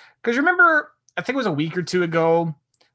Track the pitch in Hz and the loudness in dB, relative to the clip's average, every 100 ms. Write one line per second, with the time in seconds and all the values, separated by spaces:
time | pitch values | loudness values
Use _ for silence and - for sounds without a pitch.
0 | - _ - 240 320 359 349 302 - _ | -20 _ -4 0 0 4 4 4 -2 _
1 | _ - 175 269 214 147 160 170 170 185 | _ -10 -6 -4 -2 -2 -4 -6 -4 -2
2 | 170 165 165 165 165 156 _ _ _ | 0 0 2 2 0 -8 _ _ _